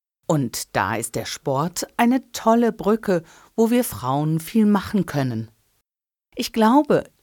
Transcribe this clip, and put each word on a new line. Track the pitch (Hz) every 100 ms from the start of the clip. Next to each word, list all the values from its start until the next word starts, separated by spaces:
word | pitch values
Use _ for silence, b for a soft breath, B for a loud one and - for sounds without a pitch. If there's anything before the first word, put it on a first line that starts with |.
| _ _ -
Und | 156 123 - -
da | 120 98 110
ist | 113
der | -
Sport | - - 147 135 165 - - -
eine | 233 262 -
tolle | - 226 233 233
Brücke, | 214 196 220 214 175 b b b
wo | - 226
wir | 240
Frauen | 247 - 127 139 156 160
viel | - 226 208
machen | 202 - 202 170
können. | 147 131 113 113 _ _ _ _ _ _ _ _
Ich | - 240
glaube, | 233 214 269 302 175 - _